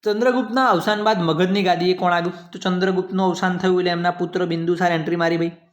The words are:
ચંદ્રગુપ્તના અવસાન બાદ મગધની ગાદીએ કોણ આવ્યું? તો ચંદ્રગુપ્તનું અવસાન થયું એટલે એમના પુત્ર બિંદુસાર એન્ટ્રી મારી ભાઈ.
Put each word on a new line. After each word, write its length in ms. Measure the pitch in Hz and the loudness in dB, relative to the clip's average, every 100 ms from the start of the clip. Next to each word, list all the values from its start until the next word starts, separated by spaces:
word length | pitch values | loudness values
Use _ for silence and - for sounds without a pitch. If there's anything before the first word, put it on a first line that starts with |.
ચંદ્રગુપ્તના 600 | 214 208 247 247 220 240 262 | -2 0 2 2 -2 0 2
અવસાન 380 | 185 185 208 | 2 0 0
બાદ 180 | 208 208 | 0 2
મગધની 420 | 165 160 180 196 | 0 0 0 2
ગાદીએ 300 | 185 175 175 | 2 2 0
કોણ 200 | 180 180 | 0 0
આવ્યું? 380 | 175 170 180 - | 0 -2 -6 -14
તો 80 | 185 | -6
ચંદ્રગુપ્તનું 680 | 190 180 185 185 185 185 190 | -4 0 0 0 -2 0 0
અવસાન 320 | 170 185 180 | 0 -2 0
થયું 220 | 185 180 | 0 2
એટલે 120 | 180 | 0
એમના 200 | 170 175 | 0 -2
પુત્ર 340 | 175 175 180 175 | -2 -4 -2 -2
બિંદુસાર 460 | 165 170 175 180 | -2 -2 0 2
એન્ટ્રી 240 | 165 151 170 | 0 -2 0
મારી 220 | 165 165 | 0 0
ભાઈ. 140 | 170 - _ | -2 -6 _